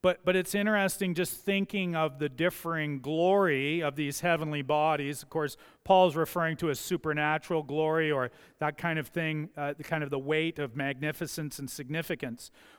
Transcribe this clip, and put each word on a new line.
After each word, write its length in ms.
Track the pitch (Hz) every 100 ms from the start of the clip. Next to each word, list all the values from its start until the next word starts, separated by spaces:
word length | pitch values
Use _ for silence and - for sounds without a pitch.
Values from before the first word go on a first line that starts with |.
But, 220 | 180 180
but 100 | 170
it's 200 | 185 180
interesting 580 | 202 208 208 196 - 190
just 220 | 170 170
thinking 600 | - - 196 196 202 180
of 240 | 165 156 139
the 120 | 147
differing 680 | 127 175 175 165 165 151 139
glory 840 | 131 160 175 202 185 139 139 165
of 140 | 151 139
these 240 | 147 147
heavenly 420 | 175 165 156 147
bodies. 600 | 135 151 156 151 139 143
Of 60 | -
course, 300 | 165 147 - - _
Paul's 320 | - 190 185 151
referring 400 | 156 175 160 156
to 140 | 165
a 40 |
supernatural 880 | 131 - 175 156 151 151 156 - 165
glory 480 | 143 147 156 160 156
or 200 | 143 123 - - _
that 180 | 151 147
kind 200 | 170 160
of 100 | 143
thing, 420 | 175 160 156 151 -
uh, 160 | 143 147
the 80 |
kind 180 | 147 160
of 60 | 143
the 100 | 139
weight 400 | 135 156 165 160
of 160 | 143
magnificence 840 | 120 139 131 151 147 165 - 151 -
and 100 | 135
significance. 840 | - 131 156 160 160 131 117 - - -